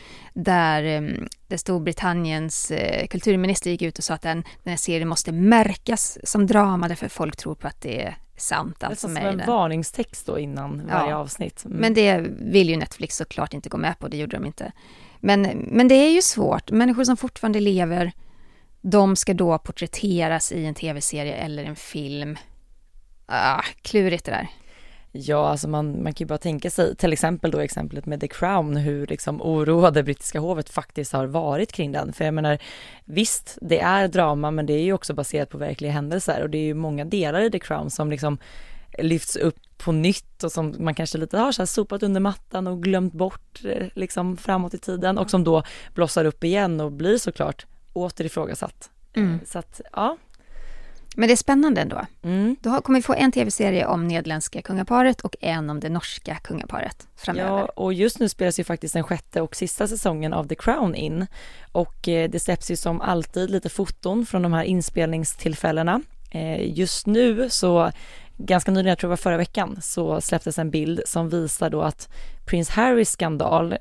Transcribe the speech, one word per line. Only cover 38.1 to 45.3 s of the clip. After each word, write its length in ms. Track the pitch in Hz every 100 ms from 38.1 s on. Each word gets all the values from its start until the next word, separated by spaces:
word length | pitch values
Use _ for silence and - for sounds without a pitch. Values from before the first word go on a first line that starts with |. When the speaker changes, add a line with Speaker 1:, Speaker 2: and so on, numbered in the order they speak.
| 147 147 143 - - - - - -
Speaker 2:
lyfts 380 | 165 165 - -
upp 420 | 165 - - -
på 140 | -
nytt 520 | 160 170 196 - -
och 80 | 165
som 240 | 170 156 160
man 160 | 165 151
kanske 220 | 160 156
lite 200 | 160 196
har 140 | 269
så 100 | 233
här 60 | 185
sopat 360 | - 202 202
under 180 | 202 190
mattan 460 | 196 190 - 185 185
och 160 | 180
glömt 300 | 185 190 185
bort, 520 | 160 185 - - - 202
eh, 220 | - 185 -
liksom 420 | 185 - 180 180
framåt 360 | - 185 180
i 40 | 180
tiden. 400 | - 185 185 196
Och 120 |
som 140 | 196